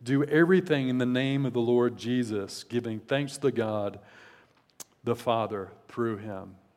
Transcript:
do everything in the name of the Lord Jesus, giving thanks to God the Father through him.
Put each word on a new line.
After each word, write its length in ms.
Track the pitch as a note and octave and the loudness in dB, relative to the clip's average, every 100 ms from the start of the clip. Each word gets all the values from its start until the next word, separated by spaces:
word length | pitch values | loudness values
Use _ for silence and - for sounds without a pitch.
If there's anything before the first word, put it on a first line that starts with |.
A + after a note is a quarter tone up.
do 220 | A#2 C#3 | 2 2
everything 640 | C#3+ D3+ E3+ F#3 - D3 C3 | 4 4 6 4 4 0 2
in 100 | B2+ | 0
the 80 | B2 | 2
name 400 | B2 C3+ C#3 C3+ | 2 0 0 0
of 60 | |
the 80 | A#2+ | 0
Lord 360 | A#2 A#2+ A#2+ G#2 | 2 4 4 0
Jesus, 680 | A2 B2+ A#2 G#2+ G2 - | -2 -2 0 -4 -6 -10
giving 340 | - A#2 A#2 A2 | -6 -4 -4 -8
thanks 400 | - C#3 C#3+ - | -2 -2 -2 -2
to 140 | C#3 | 0
God 480 | A#2 A2 G#2+ G2+ F#2+ - - - - _ _ _ _ - _ | 0 0 0 -4 -6 -20 -20 -20 -20 _ _ _ _ -20 _
the 100 | - | -4
Father 560 | A2+ - A2+ G#2 G#2 F#2 - _ | -4 0 0 0 -4 -10 -14 _
through 300 | - A#2 G#2 | -4 -2 -2
him. 400 | G#2+ F#2+ F#2+ F#2+ _ | -8 -10 -12 -20 _